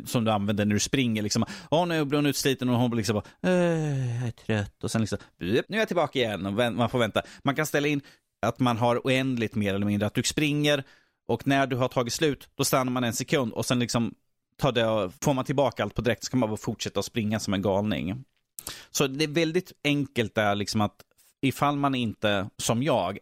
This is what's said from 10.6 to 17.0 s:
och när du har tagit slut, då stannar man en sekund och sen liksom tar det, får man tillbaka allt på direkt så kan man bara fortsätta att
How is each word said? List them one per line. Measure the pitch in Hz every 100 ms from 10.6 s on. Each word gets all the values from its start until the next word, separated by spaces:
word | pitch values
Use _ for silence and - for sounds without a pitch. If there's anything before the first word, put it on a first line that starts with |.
| 147 147 135 - _ _ -
och | 113 -
när | 139 135
du | 123
har | 127
tagit | - 120
slut, | - 160 131 - -
då |
stannar | 135 143 127
man | 127
en | 120
sekund | 113 - 156 117
och | - -
sen | 123
liksom | 120 123 113 - _ _ _ -
tar | 143
det, | 120 113 110 92 -
får | -
man | 131 127
tillbaka | 139 131 -
allt | 104 -
på |
direkt | 117 110
så | -
kan | 127
man | 110
bara | 107
fortsätta | - 107 -
att | -